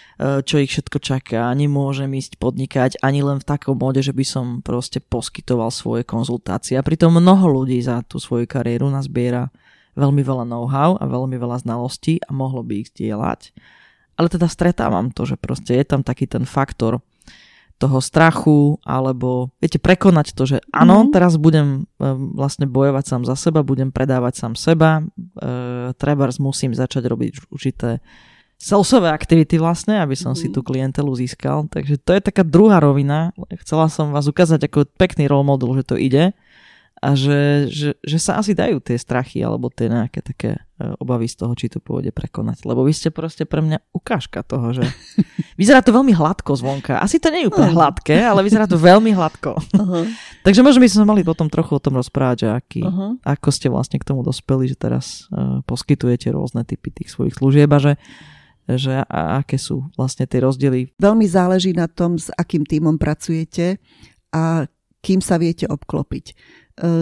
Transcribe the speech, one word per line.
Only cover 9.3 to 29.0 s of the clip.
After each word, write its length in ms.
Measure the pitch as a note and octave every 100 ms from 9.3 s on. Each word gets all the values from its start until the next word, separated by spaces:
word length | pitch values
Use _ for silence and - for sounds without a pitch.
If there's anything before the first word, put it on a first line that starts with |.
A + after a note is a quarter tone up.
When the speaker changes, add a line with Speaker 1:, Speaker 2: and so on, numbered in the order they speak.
| B2 C3 - _ _ _
Speaker 1:
veľmi 280 | C#3 C#3 C#3+
veľa 240 | C3+ C3
know-how 520 | A#2+ A#2 A#2+ C#3 D#3+ F#3
a 80 |
veľmi 320 | C3 B2+ C3 B2+
veľa 240 | A#2+ B2
znalostí 600 | - A#2 B2+ - - E3
a 100 | -
mohlo 300 | C#3 C3 C3
by 120 | A#2 G#2
ich 120 | A#2+
zdieľať. 640 | - A2 G#2 - - - _ _ _ _ _ _
Ale 140 | - E3+
teda 160 | F3 E3+
stretávam 640 | - F3 - A2 F#2 B2
to, 160 | -
že 120 | D3 C3
proste 360 | - - -
je 100 | B2 C#3+
tam 140 | C3+
taký 240 | B2+ B2+
ten 180 | C3+ A2
faktor 600 | B2 C#3 C3+ - A2+ B2 - _ _ - _ _ _ -
toho 240 | C3+ C3
strachu, 800 | - D#3+ E3 - D#3+ D3 C#3+ D#3
alebo, 720 | - C3 C3 B2+ B2+ B2+ B2+ -
viete, 180 | D#3 -
prekonať 560 | - F#3 G3 E3 -
to, 100 | - C3
že 100 | C#3 -
áno, 260 | - E3 G3+
Speaker 2:
Mhm. 100 | C4
Speaker 1:
teraz 260 | D4+ F3+ D#3+
budem, 300 | D#3+ D#3 C#3+ C3+ -
e, 140 | - C#3 C3 C3+
vlastne 340 | - C#3 -
bojovať 400 | C#3+ C3 C#3 C3+ -
sám 160 | B2
za 140 | B2 C3
seba, 240 | E3+ D#3
budem 260 | C3+ C3 C3
predávať 440 | - C3 B2+ B2 -
sám 140 | A#2
seba, 460 | A2+ - D#3+ D#3+ D#3
e, 40 | D#3+ - F3+ - B2+ B2 B2 B2 B2
trebárs 440 | - D3 C#3+ C3+ B2+
musím 340 | C#3 - C3
začať 320 | A#2 B2+ C3+
robiť 280 | A#2 A#2+ A2+ C3+ -
určité 540 | C#3+ C3 - A#2+ A#2 - _ _ _ _ _
salesové 520 | - G#3 - B3+